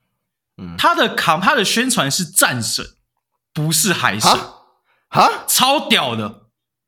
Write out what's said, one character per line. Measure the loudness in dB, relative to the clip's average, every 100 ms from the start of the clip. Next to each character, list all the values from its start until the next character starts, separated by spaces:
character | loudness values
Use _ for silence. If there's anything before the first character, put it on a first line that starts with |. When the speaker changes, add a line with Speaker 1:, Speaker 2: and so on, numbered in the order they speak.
| _ _ _ _ _ -16
Speaker 1:
嗯。 | -12 -2
Speaker 2:
他 | 0
的 | 2 0
卡-， | 0 0 0
他 | 2 0
的 |
宣 | 0 0 0
传 | 0 -2
是 | -2
战 | -4 0 0 0
神， | -4 -6 -8 _ _ _ _ _ _
不 | -4 -2
是 | 0 0
海 | 0 0 2
神。 | 2
Speaker 1:
哈？ | 2 -2 -18 _ _ _ _ _
哈？ | 2 2 2 -2
Speaker 2:
超 | 0 2 0 0
屌 | 0 0
的。 | -4 -6 -10 _ _ _ _